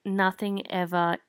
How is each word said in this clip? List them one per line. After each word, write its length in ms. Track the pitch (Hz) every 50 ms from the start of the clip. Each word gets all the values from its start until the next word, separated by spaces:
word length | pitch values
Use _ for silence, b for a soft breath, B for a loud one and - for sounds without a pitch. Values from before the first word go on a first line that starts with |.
| -
nothing 640 | 202 190 196 190 190 190 - 208 202 196 196 - -
ever 460 | - 185 180 170 180 175 170 170 - - _